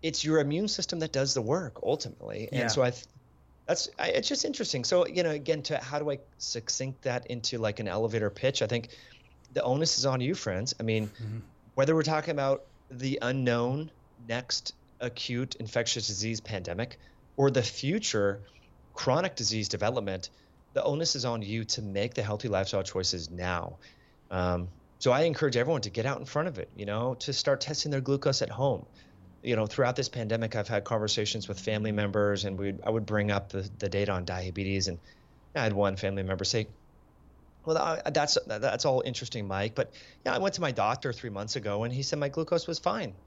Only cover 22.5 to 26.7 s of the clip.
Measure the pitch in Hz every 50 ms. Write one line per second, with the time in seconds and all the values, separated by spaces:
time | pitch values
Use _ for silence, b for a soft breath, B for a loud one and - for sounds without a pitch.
22.5 | 101 95 98 - - 98 92 - - 92 95 - - 90 82 78 87 87 90 90
23.5 | 90 87 85 87 87 B B B B B B B B B - - 92 92 90 90
24.5 | 87 87 87 90 - - - - - _ - 131 123 135 160 170 151 - 160 143
25.5 | 127 120 120 139 165 139 101 101 90 117 110 131 139 - - 135 - 147 156 185
26.5 | 143 98 82 -